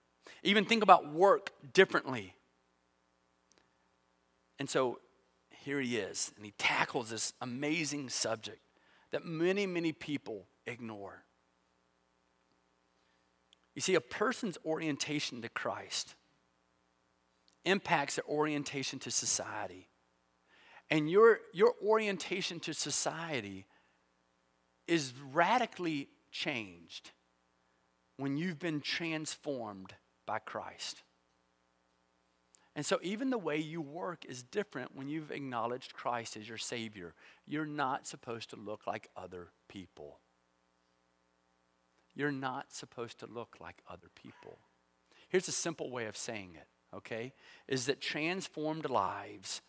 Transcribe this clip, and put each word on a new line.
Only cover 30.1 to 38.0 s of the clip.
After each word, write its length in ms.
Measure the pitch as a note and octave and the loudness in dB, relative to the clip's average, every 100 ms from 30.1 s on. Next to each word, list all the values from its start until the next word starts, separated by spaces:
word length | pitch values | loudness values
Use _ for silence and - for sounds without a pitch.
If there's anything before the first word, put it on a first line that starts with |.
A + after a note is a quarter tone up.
| _ - | _ -6
by 120 | G#2+ | -6
Christ. 640 | - G#2+ F#2+ - - - - _ _ _ _ _ _ _ _ _ _ _ _ _ _ - _ D3+ | -4 -8 -8 -10 -10 -12 -18 _ _ _ _ _ _ _ _ _ _ _ _ _ _ -20 _ -4
And 100 | D3 | 0
so 140 | F#3+ | 2
even 280 | E3+ G#3+ C4+ | 0 -2 0
the 80 | A#3+ | 0
way 200 | D#3+ D3+ | 0 -2
you 220 | D#3 E3 | -2 -6
work 440 | C#3 D#3+ F#3+ E3 | -8 -8 -8 -8
is 200 | - B2 | -12 -14
different 500 | B2 G#3 G3 C3 B2+ | -8 -6 -4 -6 -10
when 140 | - C3+ | -10 -8
you've 240 | D#3+ D3+ | -8 -6
acknowledged 640 | C#3+ C3+ A#2+ A#2 B2 - | -8 -6 -2 -2 -4 -8
Christ 420 | - C3 A#2+ A2+ A2 | -8 -4 -4 -4 -10
as 120 | G#2+ | -10
your 100 | A2 | -8
Savior. 560 | - A#2+ A2 G#2 E2+ - - - | -6 -6 -6 -10 -14 -16 -20 -20
You're 220 | - D3 D#3 | -8 -6 -4
not 400 | D3 C3 C#3 | -2 -2 -2